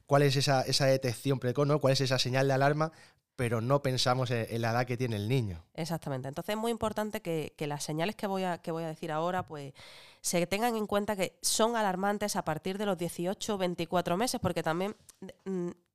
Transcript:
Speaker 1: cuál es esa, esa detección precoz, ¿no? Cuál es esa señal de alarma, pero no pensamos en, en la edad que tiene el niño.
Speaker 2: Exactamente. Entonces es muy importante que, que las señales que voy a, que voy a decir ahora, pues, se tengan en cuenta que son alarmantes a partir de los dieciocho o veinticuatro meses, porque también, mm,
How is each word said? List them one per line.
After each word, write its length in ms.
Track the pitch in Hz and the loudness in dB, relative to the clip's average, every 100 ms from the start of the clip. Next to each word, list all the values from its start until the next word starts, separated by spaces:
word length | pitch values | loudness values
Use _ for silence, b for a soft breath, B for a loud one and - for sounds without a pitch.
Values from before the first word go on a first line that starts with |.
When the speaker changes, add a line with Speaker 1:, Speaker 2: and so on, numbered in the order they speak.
| - | 2
Speaker 1:
cuál 160 | 139 | 4
es 120 | 143 | 6
esa, 280 | 139 143 131 | 4 2 2
esa 240 | 131 131 135 | 2 2 4
detección 520 | 135 127 110 135 131 | 4 2 -2 0 0
precoz, 300 | 123 123 143 | 0 2 2
¿no? 100 | 151 | 4
Cuál 120 | 135 | 4
es 80 | 135 | 4
esa 180 | 131 127 | 2 0
señal 300 | 127 131 139 | 2 2 2
de 60 | |
alarma, 360 | 131 139 151 160 - B B _ | 4 4 2 -2 -4 B B _
pero 280 | - 117 113 | -4 0 0
no 180 | 120 143 | 2 2
pensamos 500 | 135 127 131 127 123 | 2 0 2 2 0
en, 160 | 120 110 | -2 -2
en 100 | 113 | -2
la 120 | 117 | 0
edad 120 | 117 123 | 0 0
que 120 | 120 | -2
tiene 180 | 123 104 | -2 -2
el 100 | 104 | 0
niño. 360 | 131 104 82 - | 0 0 -6 -12
Speaker 2:
Exactamente. 560 | - 156 165 - 131 135 | -10 -6 -6 -6 -6 -6
Entonces 240 | 170 170 | -6 -4
es 40 | 220 | -2
muy 100 | 226 | -2
importante 520 | 226 220 214 214 214 | -2 -2 -2 -4 -4
que, 320 | 175 160 143 - | -4 -4 -4 -6
que 100 | 147 | -4
las 160 | 147 | -4
señales 320 | - 156 180 | -4 -2 -2
que 120 | - 202 | -4 -4
voy 180 | 196 | -2
a, 140 | 185 165 | -2 -4
que 120 | - | -4
voy 140 | 165 | -6
a 40 | 165 | -6
decir 220 | 156 165 | -8 -6
ahora, 360 | 151 175 185 - | -2 -2 -2 -4
pues, 260 | 151 139 - B B B B | -8 -12 -14 B B B B
se 260 | - 175 170 | -2 0 2
tengan 300 | 202 240 226 | 2 2 0
en 100 | 208 | 0
cuenta 300 | 202 208 196 | 0 0 -2
que 220 | 180 - | -2 -2
son 340 | - - 226 | 0 4 4
alarmantes 640 | 233 202 185 196 208 208 196 | 4 0 2 0 0 -2 -2
a 80 | |
partir 320 | 170 151 190 196 | -2 -2 -4 -2
de 80 | |
los 140 | 208 175 | -2 0
dieciocho 560 | 170 - 175 214 - | -2 -2 -4 -4 -4
o 40 | 202 | 0
veinticuatro 600 | 180 175 165 180 175 175 | 0 -2 0 0 2 0
meses, 200 | 254 - | 0 0
porque 220 | 185 170 | -2 0
también, 320 | 160 165 196 - - - 185 - 190 | 0 0 -2 -6 -16 -18 -16 -12 -6
mm, 240 | 185 175 - _ | -4 -4 -8 _